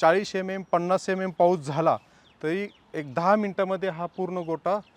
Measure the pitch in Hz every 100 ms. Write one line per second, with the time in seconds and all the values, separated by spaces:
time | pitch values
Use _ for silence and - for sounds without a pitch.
0 | 165 185 208 190 185 190 180 175 175 190
1 | - 190 190 170 175 180 139 143 160 117
2 | - _ _ _ 156 185 202 - _ 160
3 | 147 131 175 214 208 190 190 190 190 160
4 | 175 - 185 180 165 160 175 202 -